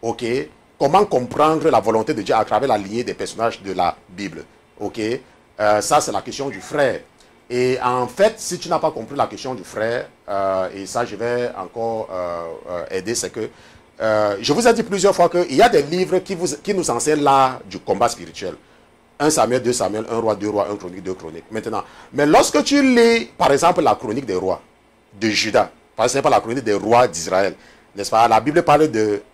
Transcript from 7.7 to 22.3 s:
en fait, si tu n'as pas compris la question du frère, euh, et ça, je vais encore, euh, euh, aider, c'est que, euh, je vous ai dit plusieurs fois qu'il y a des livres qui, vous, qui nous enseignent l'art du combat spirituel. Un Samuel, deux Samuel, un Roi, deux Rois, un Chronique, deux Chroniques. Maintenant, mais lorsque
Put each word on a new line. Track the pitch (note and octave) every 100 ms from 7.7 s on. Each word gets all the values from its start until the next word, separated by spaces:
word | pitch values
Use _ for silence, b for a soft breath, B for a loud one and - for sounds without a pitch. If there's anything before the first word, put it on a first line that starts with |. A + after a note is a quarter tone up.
| B2+
en | B2 B2 B2
fait, | - G#3 A3
si | - F3
tu | E3
n'as | E3
pas | D#3+
compris | D3+ A2+ C#3
la | A2+
question | G#2 C3+
du | B2+
frère, | F2 - A2 A#2+ - _ -
euh, | G2 G2 F#2+ F#2
et | G2
ça, | F#2+ -
je | A#2
vais | G2 A#2 B2 B2 -
encore, | F#2 A#2+ A2+ A2+ G#2+
euh, | F#2 F2+ E2+ E2+ D#2+ -
euh, | F2+ D2
aider, | F#2+ F#2
c'est | A#2+ F2+
que, | A2+ A2 B B B B _
euh, | A2 G#2+ G#2 G2+
je | A#2
vous | A3 A#3+
ai |
dit | A3+
plusieurs | G#3+ G3 F#3+
fois | F#3 F3
qu'il | F3 F3
y | C3+
a | A#3
des | F3+
livres | C#3+ F3 F#3 F#3
qui, | F#3
vous, | F#3+ F3 C#3+
qui | -
nous | G3 D#3+
enseignent | A#2+ D3 D3+
l'art | C#3+ C3+ C3 B2+
du | G2 F#2
combat | - G2 A#2
spirituel. | - E2+ E2 F#2 D2+ b b b _ _ _
Un | D3
Samuel, | D3+ A2+ C3+
deux | A2+
Samuel, | A#2+ F#2 G#2 A2
un | A2+
Roi, | A2
deux | G#2 G#2
Rois, | G#2 G2
un | G2+
Chronique, | F2+ F2+
deux | F#2
Chroniques. | F#2 E2 E2 -
Maintenant, | A2 G#2+ G#2+ - B B
mais | B2+
lorsque | D3